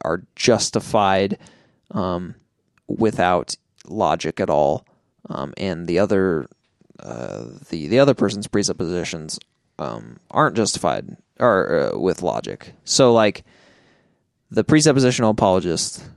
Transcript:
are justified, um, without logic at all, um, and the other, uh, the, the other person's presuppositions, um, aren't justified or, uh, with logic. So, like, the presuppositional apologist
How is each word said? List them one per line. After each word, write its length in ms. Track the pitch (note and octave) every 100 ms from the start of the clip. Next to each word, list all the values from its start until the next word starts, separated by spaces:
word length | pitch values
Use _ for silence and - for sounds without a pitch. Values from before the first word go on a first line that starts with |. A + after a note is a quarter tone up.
are 200 | - F2 - -
justified, 1000 | - G#2+ - A2+ - A2 G2 F#2+ G2 G2+ - _ _ _ _
um, 440 | - F#2 F2+ F2+ - _ _ _ _ -
without 680 | - A2 - F2+ F2+ - - _ _ -
logic 540 | G#2 F2 E2 D#2 -
at 100 | F#2
all, 360 | D2+ C#2+ D#2+ - _ _ _ -
um, 240 | - C#2 -
and 300 | F#2+ E2+ E2+
the 120 | F2
other, 500 | G#2 G2 F#2+ D#2+ B1 _ _ _ _ -
uh, 440 | - A#1 A1+ G1+ A#1 G1+ -
the, 160 | E2+ D2
the 100 | A#2+
other 160 | C#3
person's 320 | B2+ G2+ G2 G#2
presuppositions, 920 | G#2 G2+ - E2+ F2+ D#2+ E2 D#2 - _ _ _ -
um, 400 | D2 A1+ A1 - _
aren't 260 | - D3+ F#2
justified 600 | G#2+ - E2 A1 - - _ -
or, 520 | B2 F#2+ - D#2+ A#1+
uh, 40 | G1+
with 240 | F2+ E2
logic. 500 | F2 A1 - G1+ - -
So, 280 | - - B2+
like, 320 | A#2 G#2+ - - _ _ _ _ _ _ _ _ _ -
the 140 | -
presuppositional 680 | G#2 D#3 D3+ C3+ B2+ B2 A2+
apologist 720 | G#2+ G2+ F#2 F2 D#2+ - - -